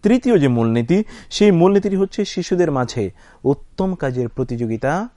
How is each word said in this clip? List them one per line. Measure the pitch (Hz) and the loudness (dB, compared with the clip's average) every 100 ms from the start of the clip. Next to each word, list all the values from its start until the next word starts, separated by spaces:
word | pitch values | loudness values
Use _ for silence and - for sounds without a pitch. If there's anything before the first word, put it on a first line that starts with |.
তৃতীয় | - 247 247 208 | 2 2 4 4
যে | 139 | 4
মূলনীতি, | 120 113 117 117 190 214 - - | 2 2 0 2 0 0 -10 -14
সেই | - 208 | 2 4
মূলনীতিটি | 170 180 202 196 190 | 6 4 2 0 -2
হচ্ছে | 196 - 202 | -2 -4 -6
শিশুদের | - 175 180 170 | -6 -4 0 0
মাঝে | 135 123 123 98 - - _ | 0 -4 -4 -6 -8 -20 _
উত্তম | - 139 - - 190 180 | -4 -4 -6 -6 -6 -4
কাজের | 143 127 117 | -6 -6 -8
প্রতিযোগিতা | - 123 120 117 113 131 165 240 | -6 -8 -6 -6 -4 -4 -4 -6